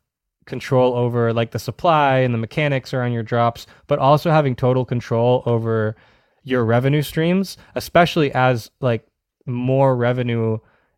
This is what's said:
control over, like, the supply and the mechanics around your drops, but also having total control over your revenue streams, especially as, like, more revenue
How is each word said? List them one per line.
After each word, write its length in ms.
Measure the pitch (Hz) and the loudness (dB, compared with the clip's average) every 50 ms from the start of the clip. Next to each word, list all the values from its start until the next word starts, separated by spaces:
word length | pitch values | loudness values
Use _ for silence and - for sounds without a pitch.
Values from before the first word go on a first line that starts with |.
| _ _ _ _ _ _ _ _ _ | _ _ _ _ _ _ _ _ _
control 480 | - 139 123 - - 135 127 127 127 123 | -12 -12 -10 -4 0 2 2 2 2 2
over, 400 | 120 123 120 120 120 117 113 113 | 0 -2 -2 0 0 0 0 0
like, 160 | 117 117 - | 0 -2 -4
the 100 | - 117 | -4 -8
supply 600 | - - - - - 180 160 151 143 135 131 131 | -8 -10 -8 -2 0 2 2 4 4 2 2 2
and 120 | 127 127 120 | 2 0 -2
the 40 | 113 | -4
mechanics 560 | 113 107 - 160 151 143 139 127 - - - | -6 -6 -4 -4 -2 -2 -2 -4 -4 -6 -6
around 200 | 131 123 120 120 | -4 -4 -4 -4
your 100 | 117 113 | -4 -4
drops, 420 | 113 120 117 117 117 - - - - - _ _ - | -2 0 0 0 0 0 -4 -10 -20 -20 _ _ -4
but 100 | 143 - | -2 0
also 320 | 131 135 151 143 - 175 | 2 4 2 2 2 2
having 260 | 156 160 147 135 123 | 2 2 2 0 -2
total 300 | - - 127 127 131 123 | -2 0 0 0 0 -2
control 560 | - 127 120 - - 120 117 117 123 123 127 - 123 | -2 -4 -6 -4 -2 -2 0 2 2 2 2 0 0
over 480 | 120 113 113 113 113 110 107 107 107 - _ _ _ _ _ _ _ _ - | -2 -2 0 -2 -2 -2 -2 -2 -4 -8 _ _ _ _ _ _ _ _ -6
your 200 | 127 127 127 117 | -2 0 0 2
revenue 380 | 110 117 120 127 135 143 151 | 2 2 2 2 2 2 0
streams, 560 | 139 - - 160 160 170 180 190 196 - - - - _ - | -2 -2 -2 -2 0 0 0 0 -2 -4 -8 -16 -18 _ -10
especially 580 | 123 - - - 170 175 151 - 175 151 135 - | -10 -4 2 4 4 4 4 2 0 0 0 0
as, 360 | 131 127 127 127 113 - - _ _ | 2 2 2 2 0 -4 -10 _ _
like, 260 | 139 127 117 113 - _ _ _ _ _ _ _ _ 139 | -2 -2 -2 -4 -6 _ _ _ _ _ _ _ _ -8
more 480 | 123 120 123 127 131 135 139 135 127 | -6 -4 -2 0 2 2 2 2 2
revenue 640 | 120 120 120 123 127 123 120 117 117 113 113 110 110 - _ _ _ _ _ _ | 2 0 0 0 0 -2 -2 -2 -2 -2 -2 -2 -4 -8 _ _ _ _ _ _